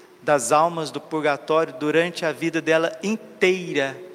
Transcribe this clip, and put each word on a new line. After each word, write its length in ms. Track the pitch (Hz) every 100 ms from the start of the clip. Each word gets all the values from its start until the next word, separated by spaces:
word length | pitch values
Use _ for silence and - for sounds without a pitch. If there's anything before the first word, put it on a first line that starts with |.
| - -
das 300 | - 147 123
almas 400 | 151 165 165 147
do 80 | 139
purgatório 720 | - 160 147 143 - 156 160 135
durante 460 | 151 151 175 170 165
a 60 |
vida 300 | 127 165 160
dela 360 | 151 160 165 -
inteira, 960 | 196 220 - - 190 185 170 143 135 131 -